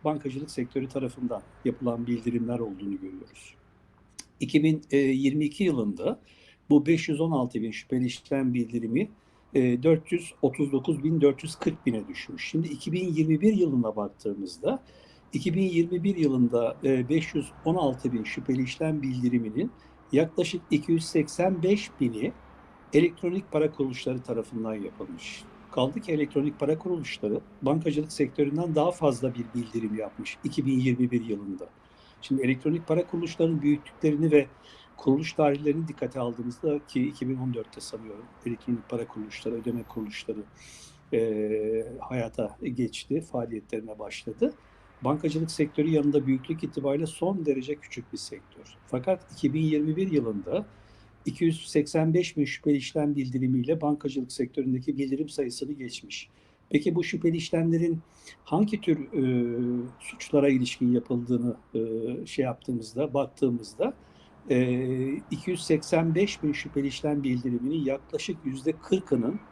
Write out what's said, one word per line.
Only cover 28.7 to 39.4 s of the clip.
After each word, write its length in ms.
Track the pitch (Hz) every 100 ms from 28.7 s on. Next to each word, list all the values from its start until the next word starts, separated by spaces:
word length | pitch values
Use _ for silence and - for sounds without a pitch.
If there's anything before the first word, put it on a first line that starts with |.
| 156
daha 160 | 165
fazla 420 | 180 156 117 127 117
bir 100 | 113 120
bildirim 400 | 113 117 110 107
yapmış 420 | 104 - - -
iki 220 | - - 131
bin 140 | 131
yirmi 320 | 127 123 123
bir 140 | 120 113
yılında. 440 | 101 101 90 87 - - - - -
Şimdi 200 | - 135
elektronik 460 | 127 131 156 165 165
para 200 | 160 175
kuruluşlarının 540 | 170 170 - 165 160
büyüklüklerini 720 | 143 147 - - 156 147 160
ve 160 | 147 135 - - - - -
kuruluş 360 | - 139 160
tarihlerini 540 | - 147 143 147 151 160
dikkate 320 | - 170 135
aldığımızda, 600 | 120 117 120 120 - 147 -
ki 200 | 131 139
iki 220 | - 127
bin 80 | 131
on 160 | 131
dörtte 280 | 117 107 -
sanıyorum 440 | - 113 113 104 120 - 120
elektronik 440 | 117 - 117 -
para 180 | 120 113
kuruluşları, 480 | 110 107 -